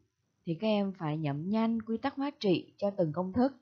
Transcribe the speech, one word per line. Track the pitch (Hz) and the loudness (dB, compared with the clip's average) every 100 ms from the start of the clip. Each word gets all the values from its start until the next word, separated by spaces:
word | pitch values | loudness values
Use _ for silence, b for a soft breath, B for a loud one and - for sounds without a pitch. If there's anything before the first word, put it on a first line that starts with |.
| _ _ _ _ - | _ _ _ _ -6
thì | 165 | -2
các | 220 | 2
em | 208 196 185 | 2 0 -2
phải | 160 151 | -4 -2
nhẩm | 156 143 175 | -2 -2 -2
nhanh | 220 226 226 | 0 2 0
quy | 220 226 | -2 -4
tắc | 277 277 | -4 -4
hóa | 277 285 | -6 -2
trị | 208 156 - _ | 2 2 0 _
cho | 202 | -2
từng | 196 165 | 2 0
công | 151 185 | 0 -2
thức. | 196 262 269 | 2 2 2